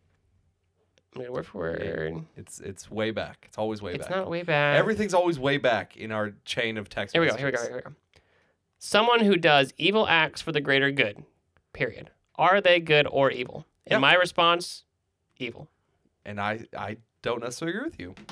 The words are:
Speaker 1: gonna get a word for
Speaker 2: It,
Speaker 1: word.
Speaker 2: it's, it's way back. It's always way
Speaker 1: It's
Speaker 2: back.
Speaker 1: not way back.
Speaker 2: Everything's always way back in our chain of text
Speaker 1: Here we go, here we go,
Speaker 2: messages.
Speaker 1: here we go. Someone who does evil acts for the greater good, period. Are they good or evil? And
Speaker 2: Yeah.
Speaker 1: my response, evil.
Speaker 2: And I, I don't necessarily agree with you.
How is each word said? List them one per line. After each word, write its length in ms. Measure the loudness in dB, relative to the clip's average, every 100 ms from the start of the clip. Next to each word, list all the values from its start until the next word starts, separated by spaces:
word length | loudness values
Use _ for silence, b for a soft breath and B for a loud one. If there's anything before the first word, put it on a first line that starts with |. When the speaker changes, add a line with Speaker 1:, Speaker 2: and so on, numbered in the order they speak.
| _ _ _ _ _ _ _ _ _ _ _
Speaker 1:
gonna 120 | -16 -10
get 40 |
a 40 |
word 140 | -10 -10
for 220 | -8 -6
Speaker 2:
It, 240 | -6 -6 -6
Speaker 1:
word. 280 | -6 -8 -12 -18
Speaker 2:
it's, 220 | -20 -16
it's 320 | -14 -16 -12
way 180 | -6 -4
back. 340 | -4 -8 -12 -14
It's 100 | -8
always 240 | -6 -6
way 120 | -8 -8
Speaker 1:
It's 100 | -6
Speaker 2:
back. 80 | -6
Speaker 1:
not 140 | -4
way 140 | -6
back. 340 | -2 0 2 2
Speaker 2:
Everything's 360 | 2 0 0 2
always 240 | 2 0
way 180 | 0 0
back 400 | 2 0 -2 -10
in 140 | -6
our 220 | -4 -4 -8 -8
chain 320 | -4 -4 -4
of 100 | -8
text 260 | -8 -2 2
Speaker 1:
Here 60 |
we 80 | 2
go, 60 | 0
here 100 | -2
we 40 |
go, 40 | -2
Speaker 2:
messages. 140 | -4
Speaker 1:
here 80 | -8
we 40 | -12
go. 40 | -18 _ _ _ _ _ _ _ _
Someone 420 | 0 2 4 4
who 160 | 4 4
does 360 | 6 6 4 0
evil 300 | 0 2 4
acts 340 | 2 2 -2
for 100 | -6
the 100 | -4
greater 300 | 2 2 2
good, 320 | 2 -2 -4 -16 _ _ _ _
period. 400 | -6 -6 -6 -18 _ _ 0
Are 260 | 4 4
they 180 | 4 4
good 280 | 4 4 4
or 180 | 2 2
evil? 380 | 0 -6 -10 -18 _ -2
And 60 |
Speaker 2:
Yeah. 60 | 2
Speaker 1:
my 160 | 6 6
response, 720 | 4 2 4 2 -2 -12 _ _ _ _ _ -12
evil. 320 | -12 -12 -18 _ _ _ _ _ -14
Speaker 2:
And 160 | -6
I, 240 | -6 -6 -10 -12
I 220 | -12 -12 _ _
don't 200 | -6 -6
necessarily 340 | -6 -8 -8 -6
agree 100 | -8
with 120 | -10
you. 160 | -14 -16 -16